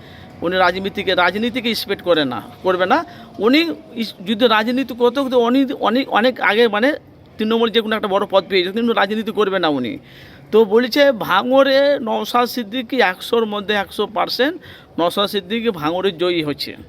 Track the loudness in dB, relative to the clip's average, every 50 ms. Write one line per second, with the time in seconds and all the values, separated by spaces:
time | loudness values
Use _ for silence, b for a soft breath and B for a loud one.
0 | B B B B B B B B -6 -2 0 2 2 2 2 0 -4 -6 -6 -4
1 | -2 0 2 2 2 2 2 0 -2 -4 -4 -4 -4 -4 -4 -4 -4 -6 -6 -4
2 | 0 0 2 2 2 0 -4 -6 -10 -12 -12 -6 -2 -2 0 0 2 2 2 0
3 | 0 B B B B B B B 0 2 4 4 2 0 -4 -8 -12 -12 -10 -8
4 | -8 -8 -10 -10 -6 -6 -2 2 2 2 2 2 0 0 -2 -2 -4 -4 -2 0
5 | 0 0 2 0 -2 0 2 2 2 4 4 2 2 0 -2 -2 -2 0 0 0
6 | 0 0 0 2 2 2 0 0 0 2 4 4 4 2 2 2 0 0 0 -2
7 | -6 -16 -20 -20 -20 -14 -8 -4 -2 0 0 2 2 2 2 0 0 0 -2 -2
8 | -2 0 0 0 0 0 0 0 0 2 0 0 0 0 -2 -2 0 0 2 2
9 | 0 0 0 -4 -4 -4 -2 0 0 0 0 0 0 0 0 -2 -2 -6 -8 -10
10 | -14 B B B B B B B B B 4 4 4 4 4 2 2 2 2 4
11 | 4 4 4 2 0 0 0 0 2 4 4 4 4 6 4 4 4 2 2 0
12 | -2 -2 -4 -4 -4 -2 0 0 0 0 -2 -6 -8 -6 -6 -8 -8 -4 0 2
13 | 2 2 0 -2 -4 -2 0 0 0 0 -2 -4 -4 -2 -2 -2 -2 -4 -4 -4
14 | -4 -4 -2 -2 -2 -2 0 0 0 -2 -2 -4 B B B B B B B -2
15 | -2 0 0 0 -2 -2 -2 -6 -6 -4 -6 -4 -2 -2 -4 -2 -2 -4 -2 -2
16 | -2 -2 -2 0 -2 0 0 0 -2 -4 -4 -6 -8 -12 -12 -14 -18